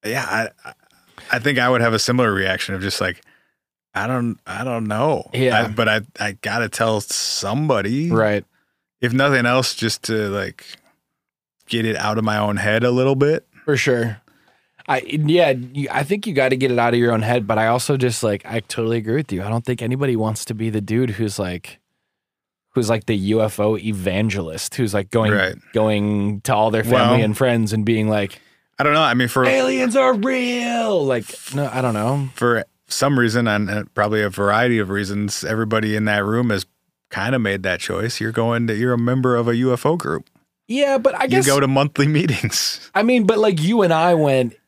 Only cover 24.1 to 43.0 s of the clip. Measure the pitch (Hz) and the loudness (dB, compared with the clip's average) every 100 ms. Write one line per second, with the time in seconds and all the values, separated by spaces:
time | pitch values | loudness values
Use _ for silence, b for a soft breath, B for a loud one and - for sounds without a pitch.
24.1 | 95 110 98 82 80 - - 120 101 98 | 0 -2 -2 -6 -8 -10 -4 -2 -2 -2
25.1 | 117 107 104 92 92 - 113 110 104 104 | 0 2 2 0 -4 -6 0 0 0 0
26.1 | 104 101 104 - 110 110 110 113 123 120 | 0 -2 -4 -2 2 2 2 2 4 4
27.1 | 120 110 110 131 120 110 110 104 113 107 | 4 2 2 2 2 0 0 0 0 2
28.1 | 107 98 - b b b _ 143 147 156 | 0 -2 -8 b b b _ 2 2 2
29.1 | 120 123 135 127 269 262 262 254 247 262 | 2 2 2 2 2 0 0 0 2 2
30.1 | 240 233 254 247 247 240 233 226 190 139 | 2 0 -2 -2 -4 -2 -2 0 0 0
31.1 | 120 104 - - 139 143 123 127 107 110 | -2 -4 -16 -8 -4 -4 -2 -2 0 0
32.1 | 139 135 - 123 117 - _ _ - 135 | -2 -4 -2 0 0 -2 _ _ -2 2
33.1 | 139 120 113 117 104 104 104 104 - 104 | 4 2 2 2 0 0 -4 -6 -2 0
34.1 | 107 104 92 101 104 123 117 95 98 98 | 2 -2 0 0 2 2 2 0 -2 -4
35.1 | 101 104 - - 110 113 110 107 107 107 | -4 -4 -6 -4 -2 0 0 0 -2 0
36.1 | 104 101 113 123 101 - _ _ _ _ | 0 0 0 0 -2 -6 _ _ _ _
37.1 | - 101 131 107 98 95 87 - 90 113 | -6 -2 0 0 -2 -2 -4 -4 -4 -4
38.1 | - 110 117 117 117 117 107 123 120 117 | -4 -6 -2 -2 0 -2 -2 0 0 0
39.1 | 131 127 120 117 117 127 123 143 170 - | 0 2 2 2 0 0 0 0 -2 -2
40.1 | 80 - _ _ _ _ 247 285 269 254 | -6 -8 _ _ _ _ -2 0 2 2
41.1 | - 269 131 131 139 139 135 143 - 143 | 0 2 2 4 4 4 2 2 2 2
42.1 | 151 175 - - - - - - 190 | 4 2 0 -2 -4 -4 -6 -6 0